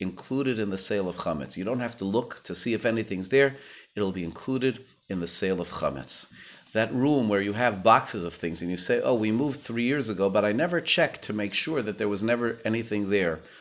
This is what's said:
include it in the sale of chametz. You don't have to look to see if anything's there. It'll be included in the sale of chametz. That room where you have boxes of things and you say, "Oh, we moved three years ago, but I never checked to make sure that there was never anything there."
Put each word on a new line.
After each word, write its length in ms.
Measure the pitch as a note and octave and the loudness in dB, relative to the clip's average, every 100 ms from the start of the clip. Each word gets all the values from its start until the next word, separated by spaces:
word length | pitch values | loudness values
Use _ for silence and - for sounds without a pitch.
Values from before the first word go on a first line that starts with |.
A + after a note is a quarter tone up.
include 480 | F#2 F#2 - C3 C3+ | -6 -6 -4 -2 0
it 100 | A2+ | 0
in 120 | G2+ | 0
the 80 | F#2+ | 0
sale 280 | - G#2+ F#2 | 2 0 -2
of 100 | F2 | -2
chametz. 420 | F2+ D#2 C2 - | -2 -2 -4 -4
You 60 | |
don't 160 | F#2 B2 | -4 -4
have 180 | A#2+ - | -4 -4
to 60 | G2 | -2
look 360 | G#2+ - - | 0 -2 -6
to 100 | - | -4
see 180 | - - | 0 0
if 140 | A2 A#2+ | 0 0
anything's 420 | A2+ A2 F#2+ F#2 | 0 -2 -4 2
there. 280 | C3+ C#3 C3+ - - - | 4 4 2 -14 -20 -10
It'll 160 | - G2 | -4 -2
be 140 | F#2 | -2
included 600 | E2+ - - C3 C3 A2+ - - - | -6 -6 -4 -2 -2 -4 -10 -18 -8
in 120 | F#2+ | -4
the 60 | F2 | 2
sale 340 | - F#2+ F#2 | 2 2 0
of 100 | E2+ | -2
chametz. 600 | - E2+ C2+ B1+ - - - - - - | -2 -2 -2 0 0 0 -6 -20 -20 -4
That 180 | A2 A2+ | -2 0
room 360 | B2+ C3+ D3 A2 | 2 2 4 4
where 140 | G2+ | 2
you 100 | G2+ | 2
have 280 | G#2 B2 G2+ | 0 0 2
boxes 420 | F#2+ A#2+ C3 G#2+ | 6 6 4 -2
of 80 | E2+ | -2
things 300 | - E2+ E2+ | -2 -2 -2
and 80 | F2 | 0
you 80 | F2+ | 2
say, 240 | - A#2+ | 4 4
"Oh, 120 | - | 2
we 180 | B2 A2 | 2 2
moved 280 | A2+ D3 B2 | 2 0 -2
three 220 | - A#2 | -4 -2
years 260 | A#2+ C#3+ A2+ | 0 0 0
ago, 220 | F#2 G2 | 0 2
but 160 | G2+ G#2 | 4 2
I 60 | |
never 280 | G#2+ E3+ F3 | 2 0 0
checked 420 | D#3+ - D#3 - | 0 2 2 -2
to 100 | - | -6
make 180 | G#2+ G2+ | -4 -2
sure 300 | - - D#3 | -2 -2 -2
that 160 | G#2+ G2 | -2 -2
there 100 | G#2+ | -2
was 140 | G2+ | 0
never 360 | A2 A#2+ A#2+ A2+ | 0 2 0 -2
anything 460 | A2 A2+ A2+ G#2+ G2 | -2 -2 -2 -2 2
there." 300 | G2+ F2+ D#2+ - - | 2 2 -2 -8 -18